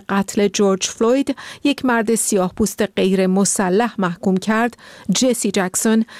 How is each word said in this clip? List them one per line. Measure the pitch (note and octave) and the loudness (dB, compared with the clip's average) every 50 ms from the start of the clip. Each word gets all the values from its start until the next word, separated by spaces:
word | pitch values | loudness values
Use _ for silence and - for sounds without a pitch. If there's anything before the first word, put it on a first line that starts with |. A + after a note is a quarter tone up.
| - - | -2 -2
قتل | G3 G3 F#3+ - - - G3+ G#3 | -2 -2 -2 -2 -2 0 0 0
جورج | G3+ - G#3 G3 F#3+ F#3 - | 2 2 2 2 2 0 -2
فلوید، | - - - A3+ A3+ B3 C#4 C4+ - C4+ - - - - - - | -6 -4 -2 0 2 2 2 0 -2 -4 -8 -8 -18 -12 -4 -2
یک | C#4+ C#4 - - | -2 -2 0 0
مرد | B3+ A#3+ A#3 A3 A3 A#3 | 0 0 0 2 0 0
سیاه‌پوست | G#3+ - - A3 G3 F3+ F#3 - - A3 G3+ - - G#3+ F#3+ - | 0 0 0 0 0 0 -2 -2 -2 -2 -2 -2 -2 -4 -4 -2
غیر | - F#3+ F#3+ F#3+ F#3+ F#3+ | 0 0 2 2 2 2
مسلح، | F#3+ F#3 G3 G3+ F#3+ - - G#3 F3+ F3+ G3+ A#3+ A3+ - - | 2 2 2 2 0 0 -2 0 0 2 0 0 0 -2 -4
محکوم | F#3+ F3 F3 - - F#3+ F#3 | -4 -4 -4 -2 -2 0 0
کرد، | F#3+ F#3 G3+ A3 A3 A#3 A#3+ - - - - - - - - F#3 | 0 0 0 0 0 0 -2 -4 -8 -20 -20 -20 -14 -6 -4 -2
جسی | - B3+ C4 A#3+ - - G#3 | 0 2 0 0 0 -2 -2
جکسون | - G3+ F#3 F3+ F3+ - - A3+ A3 A3+ A3 - - - | 0 0 -2 -2 -2 -2 0 2 2 2 0 -2 -6 -16